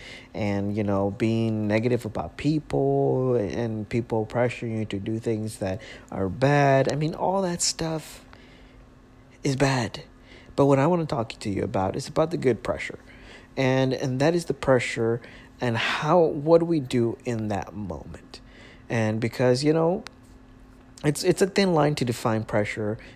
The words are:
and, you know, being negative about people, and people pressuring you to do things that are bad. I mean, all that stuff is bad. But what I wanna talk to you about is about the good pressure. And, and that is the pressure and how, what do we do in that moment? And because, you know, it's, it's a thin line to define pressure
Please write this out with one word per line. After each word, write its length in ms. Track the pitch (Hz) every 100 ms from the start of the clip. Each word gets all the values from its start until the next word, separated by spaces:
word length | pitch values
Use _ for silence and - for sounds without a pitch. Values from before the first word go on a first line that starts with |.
| - - -
and, 420 | - 104 101 101 104
you 80 |
know, 280 | 104 98 101
being 540 | 98 113 113 113 110 107
negative 380 | 107 120 120
about 320 | 110 98 80 -
people, 1000 | 143 151 - 143 135 139 139 131 127 120
and 520 | 98 73 117 110 104
people 380 | 120 113 113 110
pressuring 540 | 120 123 - 120 110
you 40 | 107
to 120 | 98
do 200 | 107 113
things 400 | 117 110 110 -
that 220 | 98 95 - - -
are 180 | - 95
bad. 640 | 101 131 147 139 135 135
I 40 | 139
mean, 180 | 151
all 260 | - - 190
that 220 | 185 175
stuff 600 | - - 165 160 - - - - - - - - - - - - - -
is 140 | 147 131
bad. 460 | 139 131 117 - - - - - - -
But 100 | 139
what 120 | 139
I 80 | 143
wanna 180 | 175 156
talk 240 | 147 117
to 180 | - 107
you 140 | 98
about 340 | 101 110 95 -
is 100 | -
about 260 | - 160
the 40 | 160
good 260 | 131 113
pressure. 360 | - - - - - - - - - -
And, 380 | 131 131 131
and 260 | 131 135 127
that 140 | 147
is 100 | 175
the 100 | 170
pressure 680 | 135 - 127 - - 113 117 - - - -
and 160 | 123
how, 460 | 117 - - 156 175
what 380 | 160 - 147 165
do 80 | 170
we 140 | 165
do 360 | 127 127 117 -
in 240 | - 117 107
that 240 | 101 -
moment? 680 | 95 98 73 - - - - - - - - -
And 300 | 120 110 110
because, 440 | 131 - 127 123
you 80 | 147
know, 320 | 160 165 196 - - - - - - - - - -
it's, 220 | 147 147
it's 160 | 180 170
a 60 | 196
thin 260 | 202 196
line 220 | 165 147
to 100 | 147
define 400 | 120 113 123 110
pressure 540 | 107 113 104 - 104 110 -